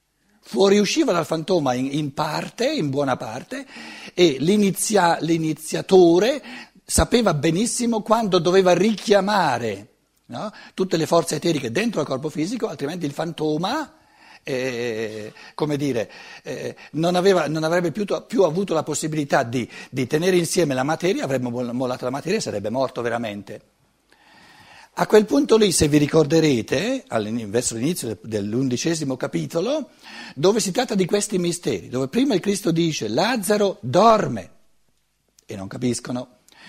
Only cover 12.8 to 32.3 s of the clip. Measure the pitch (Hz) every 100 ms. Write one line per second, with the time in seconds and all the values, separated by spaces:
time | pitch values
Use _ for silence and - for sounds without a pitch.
12.8 | 143 180 143 139 165 - 156 151 190 302
13.8 | 262 _ _ _ - - - 131 127 120
14.8 | 120 110 110 110 107 - - - 151 143
15.8 | 143 117 98 - - - 151 151 127 -
16.8 | - 147 170 180 196 180 147 160 160 180
17.8 | 170 208 196 170 - 226 170 175 196 160
18.8 | 147 143 160 151 143 151 120 127 104 -
19.8 | - 131 123 151 185 180 160 180 151 127
20.8 | 139 160 175 285 165 131 123 120 120 123
21.8 | 127 131 127 139 160 214 110 101 104 127
22.8 | 127 127 117 117 113 101 98 107 _ _
23.8 | _ _ _ _ _ - - - - -
24.8 | - - 175 214 208 285 302 220 208 -
25.8 | 151 151 147 160 143 165 156 117 104 135
26.8 | 226 262 - 117 104 117 104 117 - 113
27.8 | 143 180 120 101 113 107 101 120 135 123
28.8 | 160 160 139 123 139 170 151 165 220 302
29.8 | - _ - - - 131 180 220 190 240
30.8 | 240 202 170 202 - 185 175 165 151 98
31.8 | 113 123 135 233 277